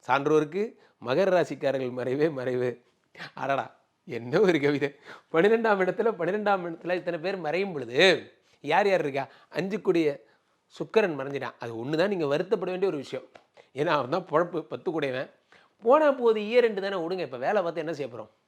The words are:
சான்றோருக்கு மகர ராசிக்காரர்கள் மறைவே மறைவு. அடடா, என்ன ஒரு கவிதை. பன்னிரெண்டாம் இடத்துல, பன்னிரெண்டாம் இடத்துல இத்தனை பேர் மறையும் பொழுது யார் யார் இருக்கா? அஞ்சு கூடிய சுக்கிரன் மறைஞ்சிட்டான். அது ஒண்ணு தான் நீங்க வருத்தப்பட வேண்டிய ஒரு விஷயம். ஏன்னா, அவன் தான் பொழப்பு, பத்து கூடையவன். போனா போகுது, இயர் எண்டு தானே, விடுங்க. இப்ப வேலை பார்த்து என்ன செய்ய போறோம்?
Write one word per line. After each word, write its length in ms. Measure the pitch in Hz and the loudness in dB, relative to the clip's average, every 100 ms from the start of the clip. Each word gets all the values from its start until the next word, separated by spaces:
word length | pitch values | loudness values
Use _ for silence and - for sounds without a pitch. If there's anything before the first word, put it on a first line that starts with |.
| - | 2
சான்றோருக்கு 680 | 131 143 156 156 175 226 - _ _ 113 | 0 4 2 2 -4 -6 -8 _ _ -2
மகர 240 | 139 196 | 2 4
ராசிக்காரர்கள் 640 | 180 156 139 139 135 127 | 4 2 -2 -2 -2 -4
மறைவே 400 | 127 123 135 156 | -4 -4 0 0
மறைவு. 500 | 139 127 127 123 120 _ _ _ - - | 0 -4 -2 -2 -4 _ _ _ -20 -18
அடடா, 420 | - 135 135 117 _ _ _ | -8 -2 -2 -4 _ _ _
என்ன 360 | - 120 120 151 | -12 -10 -2 2
ஒரு 200 | 202 165 | 4 4
கவிதை. 340 | 143 147 143 - - - _ | 2 0 -2 -6 -20 -20 _
பன்னிரெண்டாம் 480 | 160 190 226 226 202 | 2 4 4 2 2
இடத்துல, 340 | 185 180 226 190 | 0 0 -2 0
பன்னிரெண்டாம் 460 | 170 208 208 196 | -2 -2 0 0
இடத்துல 280 | 175 165 165 | -2 -10 -4
இத்தனை 280 | 180 165 170 | -4 -4 -6
பேர் 160 | 170 196 | -4 -4
மறையும் 360 | 156 165 196 | -4 -2 -2
பொழுது 600 | 156 120 123 185 160 - _ _ _ | -6 -6 6 6 6 0 _ _ _
யார் 280 | 139 165 202 | 0 2 4
யார் 120 | 185 | 2
இருக்கா? 280 | 151 135 131 - _ | 0 -4 -6 -12 _
அஞ்சு 320 | 156 185 196 | -6 -4 -4
கூடிய 440 | 202 170 156 143 - _ _ _ _ | 0 2 2 -2 -12 _ _ _ _
சுக்கிரன் 520 | - 160 220 208 147 | -12 -2 0 0 -2
மறைஞ்சிட்டான். 360 | 135 139 123 - | -6 -6 -8 -10
அது 260 | 120 113 | -12 -8
ஒண்ணு 120 | 120 156 | -4 0
தான் 120 | 190 | 0
நீங்க 280 | 196 147 143 | 0 -2 -2
வருத்தப்பட 280 | 180 214 | -2 -2
வேண்டிய 220 | 175 180 196 | -2 -2 -2
ஒரு 100 | 156 | -4
விஷயம். 280 | 123 127 - - _ _ - | -8 -12 -12 -20 _ _ -20
ஏன்னா, 120 | 131 160 | -4 0
அவன் 240 | 151 127 | 2 0
தான் 160 | 170 185 | -4 0
பொழப்பு, 300 | 151 175 175 | 0 0 -2
பத்து 300 | 156 131 185 | -8 -8 -4
கூடையவன். 400 | 160 143 127 143 _ _ - _ _ | -4 -4 -4 -8 _ _ -20 _ _
போனா 300 | 226 285 302 | 4 6 6
போகுது, 280 | 262 233 220 | 4 2 2
இயர் 240 | 208 240 | 2 4
எண்டு 160 | 233 202 | 4 2
தானே, 160 | 196 190 | -4 -4
விடுங்க. 220 | 165 185 | -4 -4
இப்ப 200 | 151 123 | -6 -4
வேலை 240 | 135 208 | 0 0
பார்த்து 180 | 170 165 | 0 -4
என்ன 140 | 156 | -6
செய்ய 220 | 151 131 117 | -6 -8 -10
போறோம்? 120 | 107 _ | -16 _